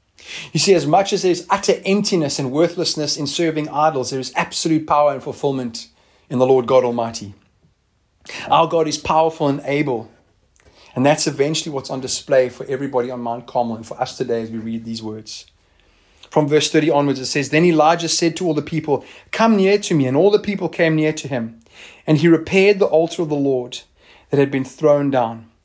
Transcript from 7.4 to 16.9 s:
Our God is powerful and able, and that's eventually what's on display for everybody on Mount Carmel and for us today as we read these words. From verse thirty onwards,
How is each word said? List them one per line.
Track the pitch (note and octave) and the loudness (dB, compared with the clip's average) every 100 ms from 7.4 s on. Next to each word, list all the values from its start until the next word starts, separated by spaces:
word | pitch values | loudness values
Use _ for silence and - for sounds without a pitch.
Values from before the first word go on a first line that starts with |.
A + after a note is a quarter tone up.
| _ _ _ _ _ _ _ _ - - - | _ _ _ _ _ _ _ _ -18 -10 0
Our | D3 E3 | 2 4
God | E3 D#3 | 2 0
is | D3 | -2
powerful | - D#3+ D#3+ D#3+ D3 | -2 2 0 0 -2
and | C#3 C#3 | -2 -2
able, | C#3+ D3 A#2 A2 _ _ _ _ _ _ _ _ - | -2 -2 -4 -8 _ _ _ _ _ _ _ _ 0
and | C3+ | 2
that's | D#3 - | 4 0
eventually | C3+ C#3 D#3+ E3 | 0 -2 -2 -6
what's | C3+ C3 | -8 -8
on | C3+ | -8
display | B2 - - C3+ B2+ | -6 -8 0 2 2
for | - C3+ | -2 -8
everybody | C3+ C#3 C3 B2 | -6 -4 -4 -4
on | B2 | -6
Mount | A#2+ A#2+ B2 | -8 -8 -6
Carmel | B2+ A#2 A2+ | -4 -4 -4
and | A2 | -8
for | - | -4
us | B2+ - | -4 -4
today | B2 A#2 | -4 -2
as | A2+ | -4
we | A2+ | -8
read | A2+ A2+ | -8 -8
these | A2+ A2+ | -8 -10
words. | A2 A2 A2 - - _ _ _ _ _ _ _ - | -10 -12 -14 -18 -18 _ _ _ _ _ _ _ -4
From | D#3 D3 | 0 2
verse | D3+ - | 2 2
thirty | D#3+ | 2
onwards, | D3+ | 2